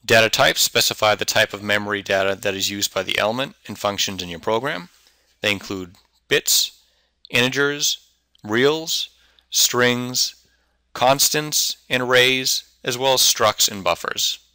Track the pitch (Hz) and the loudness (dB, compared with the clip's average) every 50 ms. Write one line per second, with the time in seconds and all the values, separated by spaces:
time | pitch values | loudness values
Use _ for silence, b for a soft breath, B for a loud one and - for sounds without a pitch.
0 | _ - 117 113 113 110 - - 135 160 165 - - - - 120 - - 110 - | _ 4 4 6 6 4 4 2 2 2 2 0 -2 0 0 0 0 0 0 2
1 | - 107 104 95 107 - - 107 110 - - 101 101 104 104 104 104 104 104 101 | 2 2 2 2 0 -2 2 0 0 0 -2 -8 -2 -2 -2 -2 0 -2 -6 -6
2 | 101 - 98 95 98 98 98 95 - 104 95 95 87 95 101 101 98 - - 98 | -2 -2 0 0 2 0 -2 -2 -4 -4 -2 -2 -4 -4 -4 -4 -6 -4 -4 -4
3 | 92 90 - - 101 107 113 127 135 151 - _ _ - 104 - - 104 101 95 | -4 -2 -2 0 0 0 0 -2 -6 -8 -10 _ _ -14 -12 -4 -4 -4 -2 -2
4 | - - 98 90 90 87 85 82 - 110 110 113 127 143 165 180 175 175 b b | -4 -4 -4 -8 -10 -10 -12 -8 -4 -2 -2 -2 -2 -4 -8 -8 -12 -14 b b
5 | b b b b b b b b - 107 101 95 - - 104 95 92 87 95 _ | b b b b b b b b -2 -2 -2 -2 -4 -8 -8 -8 -8 -12 -16 _
6 | _ _ _ _ _ _ 139 147 - - - - - - - _ _ _ _ _ | _ _ _ _ _ _ -2 0 0 2 0 0 0 -2 -6 _ _ _ _ _
7 | _ _ _ _ _ - - 123 120 131 131 135 143 143 143 147 147 - - - | _ _ _ _ _ -4 0 0 0 0 0 0 0 0 -2 -2 -4 -4 -4 -6
8 | _ _ _ _ _ _ _ _ - 104 107 120 131 143 156 160 160 165 - - | _ _ _ _ _ _ _ _ -8 -2 0 2 4 4 2 0 -4 -4 -4 -6
9 | - - b b b b b b b b - - - - - 123 123 123 123 123 | -6 -8 b b b b b b b b 0 0 0 2 2 2 2 2 2 0
10 | 123 123 127 123 - - - _ _ _ _ _ _ _ _ _ _ _ _ - | -6 -6 -4 -4 -4 -4 -6 _ _ _ _ _ _ _ _ _ _ _ _ 0
11 | 123 127 139 139 - - - 135 - 156 147 - - - - _ _ _ 131 127 | 2 2 4 4 2 0 0 -2 -4 -2 -2 -2 -2 -2 -4 _ _ _ -2 -2
12 | 127 123 127 127 123 127 131 131 131 131 - - - _ _ _ - 131 123 123 | 2 4 4 6 6 4 2 0 0 -2 -4 -4 -6 _ _ _ -6 -6 -4 0
13 | 131 135 131 123 - - - - 117 107 104 - - - 110 98 90 87 85 - | 2 2 2 4 2 2 2 2 2 2 2 2 -2 -2 -2 -2 -2 -2 -2 -2
14 | - - - - - - - - _ _ | -4 -8 -6 -4 -4 -4 -4 -8 _ _